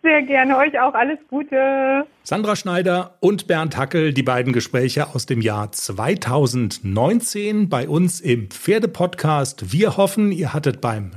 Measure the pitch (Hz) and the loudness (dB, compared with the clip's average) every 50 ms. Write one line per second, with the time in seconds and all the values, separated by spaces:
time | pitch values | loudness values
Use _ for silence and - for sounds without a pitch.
0 | - 330 311 302 277 254 277 269 262 262 277 262 277 311 277 262 247 269 269 220 | 4 4 4 4 2 2 2 2 4 4 4 4 2 2 2 2 2 2 2 2
1 | 240 277 311 294 - _ - 277 302 294 277 262 269 269 269 269 269 262 269 277 | 0 0 -2 -6 -8 _ -6 -6 -4 -2 0 0 2 2 2 0 2 2 2 0
2 | 294 294 _ _ _ - - 196 214 208 208 - - 185 175 180 185 185 175 180 | -2 -4 _ _ _ -4 -4 -2 0 -2 -2 -2 -2 -2 -2 0 2 2 0 0
3 | 180 180 _ _ - 185 208 185 - - 175 160 160 156 - 123 135 135 - 170 | -2 -6 _ _ 2 2 2 2 0 -2 -2 0 0 -2 -2 -2 -4 0 0 0
4 | 156 156 139 131 127 127 127 123 123 127 127 120 110 - - 123 127 131 - 143 | 0 2 2 0 0 2 0 0 0 2 0 0 0 0 -2 0 0 0 0 -2
5 | 147 - - 131 - - 135 117 110 110 104 104 104 104 - - - - 101 95 | -4 -2 -4 -8 -4 -4 -2 0 0 0 -2 -2 -4 -6 -6 -8 -8 -8 -6 -4
6 | 110 139 196 185 - 117 113 147 147 123 117 127 120 101 - - - 101 95 107 | -2 -2 -2 -2 -2 -2 0 2 2 2 2 0 -2 -2 -4 -6 -6 -2 0 2
7 | 123 156 220 240 233 - - 208 208 208 214 208 208 175 - 123 127 147 147 160 | 2 2 2 2 0 -2 -6 -4 -4 -2 0 0 0 0 0 -2 -2 -2 0 0
8 | 180 175 175 - - 165 120 120 107 95 - - - - 202 220 214 240 240 - | 2 0 0 -2 0 0 0 0 0 -8 -12 -8 0 0 0 2 0 -2 -2 -2
9 | 180 180 - - - 151 156 147 139 131 - - 107 90 98 160 208 208 - - | -4 -4 -2 -2 0 0 2 2 0 -4 -6 -10 -10 -4 0 2 2 2 4 2
10 | 196 190 196 220 214 202 196 165 180 135 - 147 147 143 123 - - 123 113 107 | 2 2 2 2 0 2 0 -2 -4 -4 -4 -2 0 0 -2 0 -2 -4 -2 -2
11 | 101 92 87 | -6 -8 -10